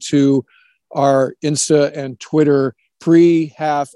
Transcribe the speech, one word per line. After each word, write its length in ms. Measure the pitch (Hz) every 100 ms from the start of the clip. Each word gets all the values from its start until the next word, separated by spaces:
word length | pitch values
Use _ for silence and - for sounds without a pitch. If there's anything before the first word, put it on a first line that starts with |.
| -
to 380 | 143 139 135 - _ _ _ _
our 420 | - 139 135 131 -
Insta 520 | 151 147 - 151 143 156
and 240 | 135 120
Twitter 560 | - 156 147 139 135 - _ _
pre, 520 | 165 165 170 165 156 -
half, 340 | 156 147 139